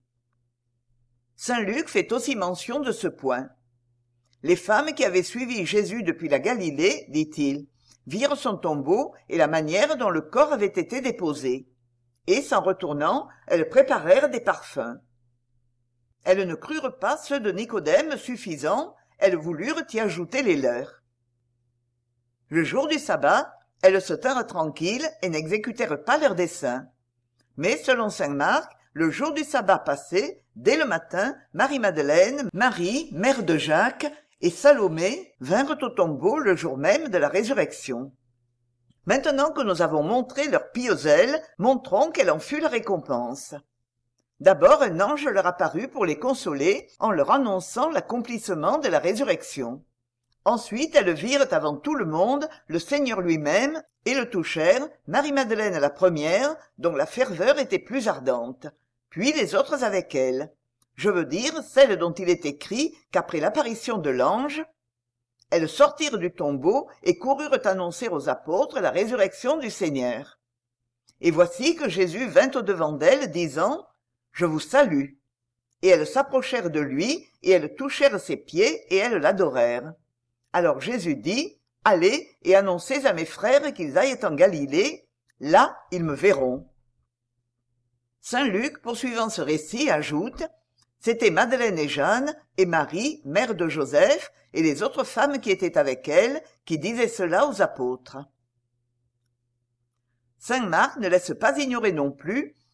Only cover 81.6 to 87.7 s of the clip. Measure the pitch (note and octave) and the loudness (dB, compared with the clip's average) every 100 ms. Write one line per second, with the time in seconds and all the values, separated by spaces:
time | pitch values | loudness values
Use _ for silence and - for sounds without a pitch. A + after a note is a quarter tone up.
81.6 | _ _ A3 F3+ F#3 D4 - _ - F#3+ | _ _ 2 4 4 2 -4 _ 4 4
82.6 | G3 F3 - C4+ C4 E3+ D#3+ - G#3+ C#4 | 4 -2 -2 0 0 0 -4 -4 2 2
83.6 | D4 - D#3 D#3 C4+ B3+ G3+ C#3+ F#3+ C#3 | 2 -4 0 2 2 0 -2 4 4 4
84.6 | C#3 D3+ C4+ - _ _ _ _ C#3 F#3+ | 0 0 0 -4 _ _ _ _ 2 4
85.6 | D4 - - F3 E3 C#3 G3 C#3 B2+ C3 | 4 0 -10 -6 -4 2 2 4 0 -4
86.6 | - _ _ _ _ _ _ _ _ _ | -10 _ _ _ _ _ _ _ _ _
87.6 | _ | _